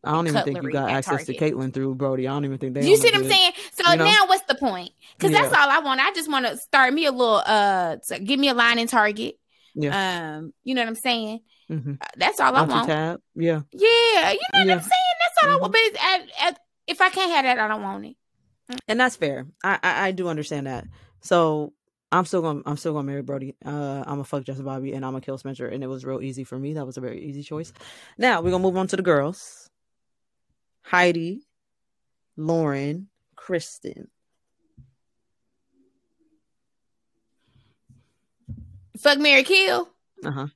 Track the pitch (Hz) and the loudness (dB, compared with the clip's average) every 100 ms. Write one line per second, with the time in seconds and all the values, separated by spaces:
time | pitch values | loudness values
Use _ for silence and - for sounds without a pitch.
0 | 143 156 170 151 143 131 135 143 135 135 | -2 -2 0 0 -2 -4 -4 -2 0 -2
1 | 135 139 156 131 156 123 131 135 135 131 | -2 -4 -4 -2 -2 0 -4 -4 -4 -2
2 | 139 131 131 143 139 135 135 127 269 427 | -2 -2 -2 -4 -4 -6 -6 -2 6 6
3 | 466 415 392 381 359 - - - 349 339 | 6 2 2 4 4 0 -12 0 2 4
4 | 415 427 370 370 - 262 269 180 180 _ | 6 6 6 2 2 -2 -2 -4 -12 _
5 | - _ 160 156 - 302 285 294 294 262 | -20 _ 4 4 4 4 6 4 2 0
6 | 302 370 302 277 240 247 - 277 254 285 | 0 0 -2 0 0 -4 0 4 4 4
7 | 302 254 240 208 - 214 202 190 170 147 | 0 2 4 4 4 4 4 2 -2 -4
8 | - - 196 269 277 240 233 233 233 240 | -8 -8 -2 2 2 4 4 2 2 2
9 | 214 208 233 - _ _ _ - 147 196 | 2 0 -8 -10 _ _ _ -4 -2 0
10 | 190 175 160 156 156 _ 254 262 226 226 | 0 -2 -4 -10 -14 _ -4 -2 -2 -4
11 | 254 233 214 226 _ _ _ 160 131 143 | -2 -2 -4 -10 _ _ _ -8 -6 -10
12 | - - 175 415 262 262 302 240 233 151 | -12 -2 -2 2 2 4 2 0 0 -2
13 | 160 175 _ - 165 160 143 - 427 466 | -2 -6 _ -2 0 0 -6 2 4 6
14 | 466 415 320 392 719 784 740 370 - 740 | 4 4 2 0 2 2 4 2 2 2
15 | 740 659 698 679 587 571 539 453 453 339 | 2 0 0 4 4 4 2 2 2 0
16 | 370 370 - - 349 - _ _ - 294 | 0 0 -4 -4 -4 -4 _ _ -10 0
17 | 370 370 381 320 262 247 214 214 196 196 | 2 2 0 2 2 0 0 -2 -6 -10
18 | 214 262 _ _ _ _ _ 254 - 233 | -14 -20 _ _ _ _ _ -14 -4 0
19 | 254 - 151 131 139 _ 185 190 180 143 | 0 0 -4 -4 -12 _ -4 0 0 0
20 | 190 190 180 151 147 147 139 127 - - | -2 -2 -4 -4 -6 -6 -6 -10 -12 -20
21 | - _ - 175 160 151 147 _ _ _ | -20 _ 0 4 4 0 -6 _ _ _
22 | _ - 175 185 165 143 143 147 165 151 | _ 0 2 0 -2 -4 -6 -6 -4 -4
23 | 139 139 127 139 135 - - 147 143 139 | -6 -8 -8 -8 -10 -14 -10 -8 -6 -8
24 | 135 143 135 143 131 135 135 135 135 135 | -8 -8 -6 -8 -8 -10 -8 -8 -8 -8
25 | 131 131 131 135 135 131 123 131 131 131 | -8 -10 -10 -10 -10 -10 -8 -8 -8 -10
26 | 131 131 135 127 127 131 139 156 135 131 | -8 -8 -8 -10 -12 -10 -8 -8 -10 -10
27 | 127 - - 139 143 156 165 _ - - | -12 -10 -12 -14 -12 -12 -12 _ -20 -20
28 | - - 247 190 170 180 185 185 190 - | -20 -2 0 2 2 2 2 0 -2 0
29 | 180 147 143 185 - - - _ _ _ | 2 2 2 -6 -16 -20 -20 _ _ _
30 | _ _ _ _ _ _ _ _ - 180 | _ _ _ _ _ _ _ _ -2 2
31 | 180 170 165 214 _ _ _ _ _ _ | 4 2 -4 -8 _ _ _ _ _ _
32 | _ _ _ - 156 165 151 139 143 160 | _ _ _ -8 -2 0 0 -2 -4 -6
33 | 196 _ _ - - 175 - - - - | -10 _ _ -20 -6 -6 -6 -14 -14 -16
34 | - _ _ _ _ _ _ _ - _ | -20 _ _ _ _ _ _ _ -20 _
35 | _ _ _ _ _ _ _ _ 370 _ | _ _ _ _ _ _ _ _ _ _
36 | _ _ 311 311 _ _ _ _ _ _ | _ _ _ _ _ _ _ _ _ _
37 | _ _ _ _ _ _ _ _ _ _ | _ _ _ _ _ _ _ _ _ _
38 | _ _ _ _ - - - - _ - | _ _ _ _ -18 -16 -16 -20 _ 0
39 | 294 285 294 269 262 381 381 - 349 _ | 2 4 6 4 6 2 4 0 -4 _
40 | _ _ 151 139 143 | _ _ -8 -6 -8